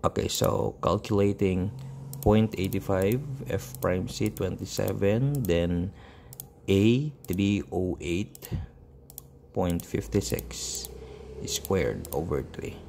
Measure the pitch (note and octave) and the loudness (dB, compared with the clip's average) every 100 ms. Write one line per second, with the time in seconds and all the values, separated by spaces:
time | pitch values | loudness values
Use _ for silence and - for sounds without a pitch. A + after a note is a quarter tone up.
0 | - - - - - G#1 G#1+ - - G2+ | 2 0 0 2 2 4 0 0 2 2
1 | - G2+ G2+ G2 G2 F#2 F#2 - - - | 2 2 4 4 2 2 -2 -4 -12 -12
2 | - - G#2 G#2+ A2 - F#2+ G2 - F#2+ | -12 0 4 6 4 0 -2 -2 0 2
3 | F#2+ B2+ D3 C3+ - - - - F2+ F#2 | 2 2 -2 -8 -4 -4 -6 -2 0 0
4 | F#2 - G#2+ - F#2 - G#2 - G2 G2+ | -2 -2 -2 0 -4 -4 -6 -2 -2 2
5 | G2+ G#2+ C3+ C#3+ A#2 E2+ F2 F2 F2 - | 2 4 2 0 2 2 4 0 -2 -6
6 | - - - - - - - G2 G#2+ B2 | -18 -20 -20 -18 -20 -14 2 6 6 6
7 | D3+ C#3 - F#2 G2 G2+ - F2+ F#2 - | 2 -6 -6 0 2 2 0 -2 -2 -2
8 | - F2 A2 - - - - - - - | -2 -2 -2 -8 -8 -6 -8 -14 -20 -20
9 | - - - - - - F2+ E2+ - - | -20 -20 -20 -20 -8 -2 0 0 0 -4
10 | - G2+ - - - - - - - - | 0 0 0 -4 -4 -10 -8 -8 -8 -12
11 | - - - - - - - F#2+ C2 G#1 | -16 -16 -14 -10 -6 -6 0 0 0 -2
12 | - C2+ E2+ D2 C2 - C2+ - | -4 -4 -2 -4 -4 -10 -10 -12